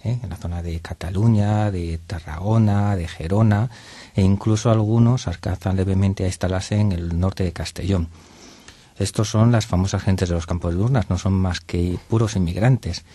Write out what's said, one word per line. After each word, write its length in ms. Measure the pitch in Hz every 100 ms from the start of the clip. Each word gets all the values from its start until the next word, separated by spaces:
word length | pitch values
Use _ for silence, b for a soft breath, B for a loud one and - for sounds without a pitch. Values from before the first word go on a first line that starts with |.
¿eh? 140 | 107 123
En 60 | 90
la 80 | 85
zona 260 | 90 87
de 160 | 85 82
Cataluña, 920 | - 85 87 95 117 107 101 107 104
de 280 | 90 85 82 -
Tarragona, 880 | 82 - 80 98 113 107 101 101 95
de 120 | 82
Gerona, 640 | - 82 101 110 104 120 B B B B
e 60 | -
incluso 500 | 95 98 110 110 120
algunos 580 | 110 107 117 117 127 -
alcanzan 480 | 87 - 92 98 95
levemente 480 | 95 95 98 95
a 20 | 92
instalarse 500 | - 90 92 - 104
en 160 | 104
el 260 | 87 85 85
norte 260 | 92 -
de 80 | 90
Castellón. 560 | 82 82 - 90 95 82 B B B B B B B B -
Estos 320 | 98 - 107
son 200 | 107 117
las 140 | 117
famosas 380 | - 90 95 98
gentes 260 | - 95 90
de 60 |
los 100 | 85
campos 300 | 82 87 87
de 80 | 87
urnas, 260 | 117 135 98
no 80 | 90
son 160 | 98
más 280 | 95 92 87
que 380 | - 90 90 90 -
puros 260 | 113 110 95
inmigrantes. 680 | 85 92 117 127 87 - B